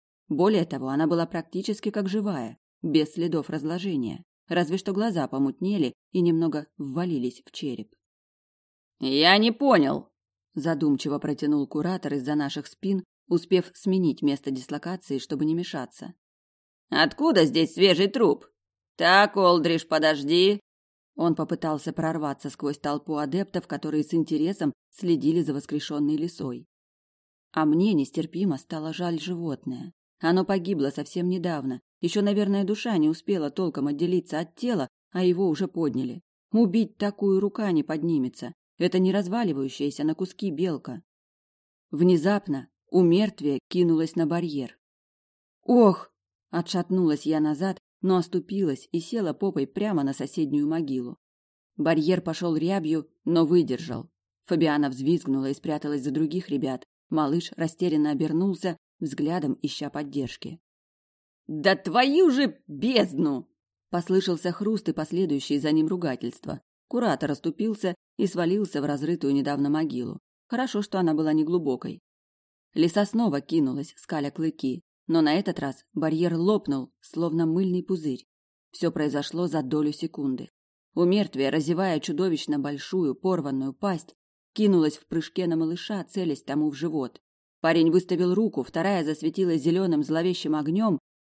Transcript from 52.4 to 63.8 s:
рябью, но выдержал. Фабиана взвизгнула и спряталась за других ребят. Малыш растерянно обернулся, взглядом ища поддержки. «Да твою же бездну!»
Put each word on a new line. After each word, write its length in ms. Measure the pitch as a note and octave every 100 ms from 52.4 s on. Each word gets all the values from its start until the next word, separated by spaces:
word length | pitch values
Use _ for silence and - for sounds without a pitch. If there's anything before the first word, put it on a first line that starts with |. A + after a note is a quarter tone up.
| F3 D#3
рябью, 520 | E3 G3 D#3 D#3+ D3 _
но 220 | - E3+ D#3+
выдержал. 640 | F3 C3+ B2 E3+ B2 - _ _ _ -
Фабиана 440 | E3+ D#3 D3 D3
взвизгнула 600 | B2+ C3+ E3+ - C3+ C3+
и 40 |
спряталась 480 | C#3 - D3+ D3 D3
за 80 | C3
других 400 | C#3 D#3 F3 F3+
ребят. 340 | C#3+ C3+ C3 - _ -
Малыш 440 | D#3+ D3 E3 - -
растерянно 540 | D#3+ - F3+ D#3 D3+
обернулся, 640 | C#3+ D#3 D#3 G3 F3 F#3 E3 _ -
взглядом 580 | D3+ - D3 F3 C#3+ -
ища 280 | D3 - C#3+
поддержки. 720 | C#3+ D3 C#3 B2+ - - E3 _ _ _ _ _ _ _ _ -
«Да 300 | D#3 E3+ F#3+
твою 540 | F#3 A3+ C4+ D4 F4+
же 300 | B3+ C4+ - -
бездну!» 800 | D3 A3 B3 F#3+ C#3 D#3 C3 - _ _ _